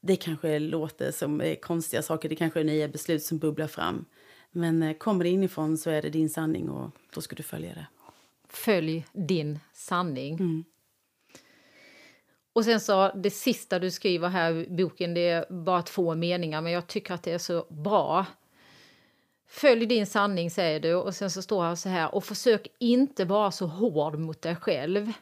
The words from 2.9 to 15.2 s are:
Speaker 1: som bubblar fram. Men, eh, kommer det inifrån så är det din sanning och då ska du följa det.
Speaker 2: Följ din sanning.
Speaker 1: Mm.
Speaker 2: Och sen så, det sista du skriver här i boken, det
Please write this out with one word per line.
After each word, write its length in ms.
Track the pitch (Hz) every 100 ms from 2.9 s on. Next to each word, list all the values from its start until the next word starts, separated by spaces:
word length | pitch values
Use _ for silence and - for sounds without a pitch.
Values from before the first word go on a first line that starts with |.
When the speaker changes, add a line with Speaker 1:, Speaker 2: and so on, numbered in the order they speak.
| 147 - 160
Speaker 1:
som 160 | - 160
bubblar 280 | 156 151 156
fram. 380 | - 82 - - _ - - _
Men, 300 | 175 170 165
eh, 140 | 160 156
kommer 280 | - 196
det 60 | 175
inifrån 480 | 185 185 - 156 156
så 120 | 165
är 120 | 156
det 80 | 151
din 200 | 156 156
sanning 400 | 156 160 160 -
och 200 | 135 - - _
då 60 | -
ska 160 | - -
du 60 |
följa 320 | 151 160 170
det. 120 | 165 151 _ - - _ _ _
Speaker 2:
Följ 580 | - - 196 160 160 156
din 460 | - 160 180 151 151 _
sanning. 600 | - - 180 180 131 135
Speaker 1:
Mm. 300 | 160 185 160 170 _ _ _ _ _ _ - _ _ _ _ - - - _ _ _ _
Speaker 2:
Och 120 | -
sen 160 | 220 226
så, 320 | 208 196 190
det 160 | 196 190
sista 480 | 196 - 226 - 185
du 120 | 185
skriver 380 | 175 208 175 175
här 240 | 185 165
i 140 | 165 165
boken, 440 | 175 185 - 175
det 140 | 170